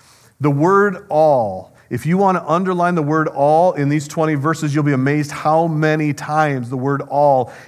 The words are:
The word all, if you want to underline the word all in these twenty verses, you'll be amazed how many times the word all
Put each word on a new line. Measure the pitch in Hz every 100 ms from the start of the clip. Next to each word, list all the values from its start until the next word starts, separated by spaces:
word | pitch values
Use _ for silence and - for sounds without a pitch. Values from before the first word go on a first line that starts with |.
| _ _ _ _
The | 147
word | 143 165 196 202 180 -
all, | 151 156 135 107 92 - _ _
if | 123 151
you | 185
want | 196 180
to | -
underline | 165 185 180 175
the | 175
word | 147 160 156
all | - 143 156 180
in | 151 143
these | 151 147
twenty | - 156 151
verses, | 147 160 156
you'll | 147
be | 147
amazed | 135 131 151 147
how | - 156 160 170
many | 151 156 156 151
times | 147 - 151 151 135 120
the | 131
word | 135 139
all | 135 139 147 135 117 -